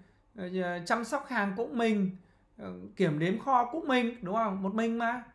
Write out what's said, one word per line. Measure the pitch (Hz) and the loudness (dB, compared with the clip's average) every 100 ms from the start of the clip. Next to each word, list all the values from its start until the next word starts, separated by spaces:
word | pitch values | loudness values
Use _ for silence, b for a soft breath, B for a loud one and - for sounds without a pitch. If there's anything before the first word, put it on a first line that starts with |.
| B B B 220 | B B B -10
ờ, | 180 185 175 175 170 | -4 -2 0 -2 0
chăm | 233 | 0
sóc | 226 277 269 | 0 -4 -2
hàng | 240 196 190 | 0 0 0
cũng | - 233 | -4 0
mình, | 226 208 190 - B B B - | 2 4 2 -2 B B B -14
ờ, | 92 90 - - | -12 -12 -10 0
kiểm | 170 147 | 2 2
đếm | 170 226 | 0 0
kho | 277 254 240 | 2 4 2
cũng | 330 294 | -2 2
mình, | 254 233 233 | 2 2 -2
đúng | 180 | -4
không? | 220 220 190 | 0 0 0
Một | 190 | -2
mình | 220 226 233 | 0 0 0
mà. | 233 247 240 | 0 -2 -8